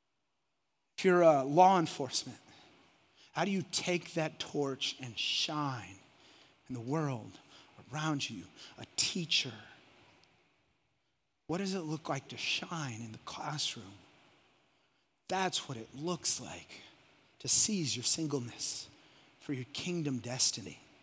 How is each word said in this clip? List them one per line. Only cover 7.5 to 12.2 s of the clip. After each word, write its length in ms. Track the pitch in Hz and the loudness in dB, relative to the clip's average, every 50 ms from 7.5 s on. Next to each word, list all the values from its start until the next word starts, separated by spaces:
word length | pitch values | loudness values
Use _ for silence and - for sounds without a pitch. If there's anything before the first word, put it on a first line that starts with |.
| - - - - - - - 101 127 | -20 -20 -20 -20 -20 -20 -16 -10 -6
around 360 | 151 156 160 147 135 - - | -2 0 0 0 0 -2 -4
you? 140 | 117 90 85 87 - - - - - | -6 -10 -12 -14 -18 -20 -20 -20 -16
A 80 | - - - - | -16 -16 -6 -2
teacher. 560 | - - - - 190 165 - - - - 127 110 - - - - - - - - - - - - - - _ _ _ _ _ _ _ _ _ _ _ _ _ _ _ _ _ _ _ _ _ _ _ _ | -2 0 0 0 -2 0 2 2 0 0 -2 -6 -12 -16 -20 -20 -20 -20 -20 -20 -20 -20 -20 -20 -20 -20 _ _ _ _ _ _ _ _ _ _ _ _ _ _ _ _ _ _ _ _ _ _ _ _
What 120 | - 160 185 | -4 -4 -2
does 140 | 202 190 190 | -2 -2 -2
it 80 | 190 160 | -4 -4
look 260 | 151 156 139 - - | -4 -6 -6 -4 -4
like 180 | 139 135 | -4 -4